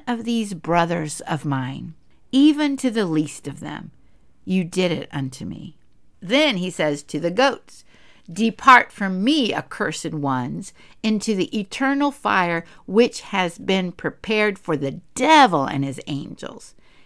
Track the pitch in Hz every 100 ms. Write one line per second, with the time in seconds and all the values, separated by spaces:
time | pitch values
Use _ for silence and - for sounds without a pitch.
0 | - 233 226 233 208 180 156 170 170 175
1 | 156 - - 156 151 135 131 139 180 -
2 | - - - 262 294 294 294 269 254 226
3 | 190 156 151 - - 160 147 156 165 -
4 | - - - - - 185 175 180 180 156
5 | - 147 135 131 - - - - - -
6 | - - 180 247 208 196 180 - 156 147
7 | - 151 170 180 269 - - - - -
8 | - - - 170 226 220 - 254 - -
9 | 196 185 220 311 226 - - - 202 156
10 | 160 156 139 131 123 160 196 - - -
11 | 220 214 214 202 - 220 196 - 269 277
12 | 285 277 214 202 175 165 165 - - 190
13 | 247 - - 196 180 - 190 190 180 -
14 | 151 - - 220 214 196 - 151 139 151
15 | - - 277 311 254 165 135 - 139 131
16 | - 139 - - - - - - - -